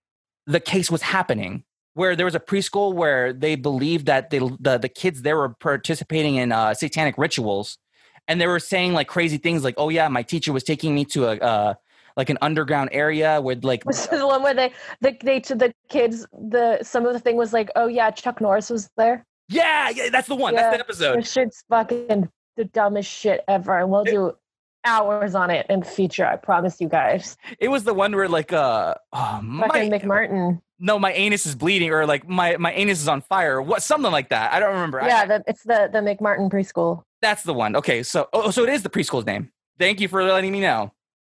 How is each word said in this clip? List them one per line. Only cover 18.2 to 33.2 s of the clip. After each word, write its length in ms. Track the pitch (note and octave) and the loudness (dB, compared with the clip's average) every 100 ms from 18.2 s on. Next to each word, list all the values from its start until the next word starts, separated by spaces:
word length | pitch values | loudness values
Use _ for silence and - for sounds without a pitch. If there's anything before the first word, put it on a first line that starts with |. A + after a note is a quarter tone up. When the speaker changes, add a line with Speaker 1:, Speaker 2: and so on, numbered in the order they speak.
| B3 A#3 | -6 -2
Speaker 2:
Norris 300 | G#3 G3 - | 2 2 0
was 180 | A#3 G3 - | -6 -6 0
there." 260 | A3+ A#3+ _ _ - | 2 2 _ _ -4
Speaker 1:
Yeah, 420 | B3 E4 D4+ C4 | 0 2 2 0
yeah, 200 | A#3 B3 | -2 0
that's 180 | B3+ C4 | 0 0
the 80 | C4+ | -2
one. 200 | B3 A#3 | 0 2
That's 160 | A3+ | 2
the 60 | A#3 | 2
Speaker 2:
Yeah, 40 | |
Speaker 1:
episode. 360 | A#3+ F3+ D3 A#3 | -2 -2 2 2
Speaker 2:
this 120 | A3+ | 0
shit's 320 | C4 A#3+ - - | 0 0 -2 0
fucking 580 | A#3 - A#3+ A#3+ G#3 F3 _ _ - | 2 2 -2 0 0 0 _ _ -6
the 80 | G#3+ | -4
dumbest 460 | A3 G3+ G3+ G3 | 2 2 0 -6
shit 320 | - G#3+ F#3 - | -4 0 0 0
ever, 300 | G3 G3 F#3 | 0 2 0
and 140 | F#3 | 2
we'll 100 | G3+ | 2
Speaker 1:
It 100 | G#3 | 2
Speaker 2:
do 220 | G#3 F#3 - _ _ _ _ | 2 0 -4 _ _ _ _
hours 520 | A#3+ A3+ G#3 G#3 G3+ F#3+ | 0 2 2 0 0 0
on 160 | F3+ | 0
it 160 | E3 - | 0 0
in 120 | G3 | -2
the 40 | F3+ | -2
future. 400 | - F#3 - F3+ | -2 -2 0 0
I 100 | E3+ | 0
promise 460 | - E3+ F3+ - | 0 0 0 -4
you 80 | E3 | -2
guys. 480 | D#3+ C3 E3+ - - - A#3 | 2 2 0 -4 -18 -16 -4
Speaker 1:
It 80 | A#3+ | -2
was 160 | C#4 | 0
the 100 | G#3+ | 0
one 220 | G3 G3+ G3+ | 0 0 2
where, 120 | F#3+ | 0
like, 240 | E3 D#3 | 0 0
uh, 440 | E3 C3+ A2 E2+ - _ | 0 2 2 0 -4 _
oh, 280 | B2+ C3 G#2+ G#2+ C#3+ | -6 -4 -6 -6 -2
Speaker 2:
Fucking 320 | A3 D#4 G#3+ | 0 0 0
Speaker 1:
my 80 | G#3 | -2
Speaker 2:
McMartin. 640 | G3+ G3+ A3+ F#3+ F3 E3+ _ - | 0 0 0 -2 -2 -2 _ -8
Speaker 1:
No, 180 | F3+ G#3 | -2 2
my 160 | G3 | 2
anus 320 | F3+ G3+ G3+ D#3+ | 0 0 0 -4
is 80 | |
bleeding, 380 | C3 D#3+ G3 E3 | -2 0 2 2
or, 160 | D#3 D3+ | 2 2
like, 200 | C#3+ E3 | 0 -2
my, 300 | F#3 F3 E3+ | 0 0 2
my 160 | E3+ | 0
anus 280 | - G3+ F3+ | 0 0 0
is 60 | D3+ | 0
on 140 | C#3+ | -2